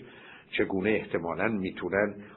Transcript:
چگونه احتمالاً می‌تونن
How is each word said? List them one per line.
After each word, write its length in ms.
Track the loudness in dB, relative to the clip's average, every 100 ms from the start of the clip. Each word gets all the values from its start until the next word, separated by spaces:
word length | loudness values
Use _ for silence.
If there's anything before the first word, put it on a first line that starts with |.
| -10 -18 -20 -20 -8 -2
چگونه 320 | 0 2 4
احتمالاً 580 | 2 2 -2 -2 0 2
می‌تونن 640 | 2 -2 -4 0 2 2 0 -14